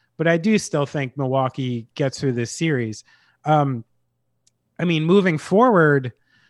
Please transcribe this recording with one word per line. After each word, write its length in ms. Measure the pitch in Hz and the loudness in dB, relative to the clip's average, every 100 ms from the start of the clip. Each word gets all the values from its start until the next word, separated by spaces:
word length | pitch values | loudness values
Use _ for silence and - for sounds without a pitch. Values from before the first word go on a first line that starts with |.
| _ - | _ -4
But 100 | 160 | 0
I 100 | 170 | 2
do 220 | 185 214 | 2 0
still 260 | - 147 | 0 -4
think 320 | 139 151 131 143 | -4 -4 -6 -6
Milwaukee 720 | 135 135 131 - 127 120 113 | -4 -2 -2 -4 -6 -6 -10
gets 240 | - 139 - | -4 -4 -2
through 140 | 139 | -4
this 180 | 120 117 | -2 -6
series. 540 | - 165 135 113 104 - _ _ _ | -4 -2 -2 -4 -8 -16 _ _ _
Um, 400 | 147 156 143 120 - _ _ _ _ _ _ _ _ - | 0 2 2 -4 -10 _ _ _ _ _ _ _ _ -6
I 40 | |
mean, 200 | 170 160 | -2 0
moving 340 | 160 202 185 156 | 4 4 4 -2
forward, 720 | - 190 254 196 156 143 123 - _ _ _ | 0 2 4 6 4 4 0 -10 _ _ _